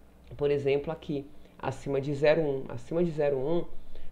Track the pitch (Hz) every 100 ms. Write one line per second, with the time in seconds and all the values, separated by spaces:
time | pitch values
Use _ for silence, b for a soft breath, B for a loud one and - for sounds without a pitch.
0 | - - - 120 143 143 135 139 143 160
1 | - 143 - B B B - - 143 139
2 | 135 139 147 160 151 135 - 117 - 165
3 | 175 151 143 135 139 170 - - B B
4 | B